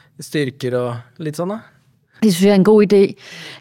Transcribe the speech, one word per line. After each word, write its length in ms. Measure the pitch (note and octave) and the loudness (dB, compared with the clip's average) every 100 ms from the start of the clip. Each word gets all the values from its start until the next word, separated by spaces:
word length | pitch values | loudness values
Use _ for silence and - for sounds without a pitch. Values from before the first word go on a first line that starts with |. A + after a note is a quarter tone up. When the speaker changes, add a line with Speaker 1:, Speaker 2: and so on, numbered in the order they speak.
| _ - | _ -20
Speaker 1:
styrker 520 | - D#3 C3+ B2+ B2 B2 | -10 -8 -8 -8 -6 -6
og 440 | B2 A#2 - - | -6 -10 -16 -14
litt 160 | D#3 D3 | -12 -10
sånn, 160 | F3+ | -10
da. 60 | A3 - _ _ _ _ _ | -10 -16 _ _ _ _ _
Speaker 2:
Det 100 | G#3+ | -2
synes 120 | E3+ G3 | 2 2
jeg 20 | |
er 80 | G3 | 4
en 60 | F#3 | 4
god 160 | G#3+ G3+ | 4 4
idé. 100 | G3+ G3+ - - - - - | 2 2 -2 -20 -20 -20 -8